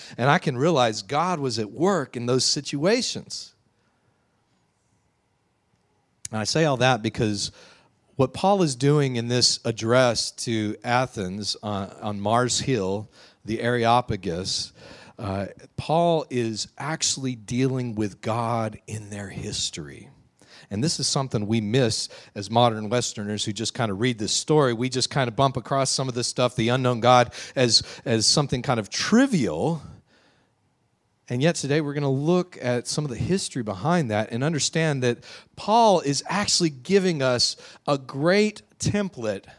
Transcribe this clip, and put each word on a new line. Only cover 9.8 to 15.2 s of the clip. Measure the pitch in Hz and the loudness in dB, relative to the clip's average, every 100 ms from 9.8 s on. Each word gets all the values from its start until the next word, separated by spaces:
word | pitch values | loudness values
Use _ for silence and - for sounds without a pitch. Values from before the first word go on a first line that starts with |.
| 113 123 127 107 - | 2 4 4 2 -4
to | - - 113 104 104 | -6 -4 -2 -2 -4
Athens, | 120 120 131 - 92 101 101 - | 0 0 0 -4 -6 -6 -6 -6
uh, | 107 101 98 - | -6 -6 -6 -8
on | 110 101 | -8 -4
Mars | 101 117 123 113 | 0 2 2 0
Hill, | 139 123 95 101 107 - - _ | -2 -2 -2 -4 -8 -18 -20 _
the | - 113 | -8 -4
Areopagus, | 117 120 117 120 - 104 95 85 95 - - - - - - | -2 2 4 4 2 -4 -4 -6 -4 -6 -8 -14 -20 -20 -20
uh, | - | -10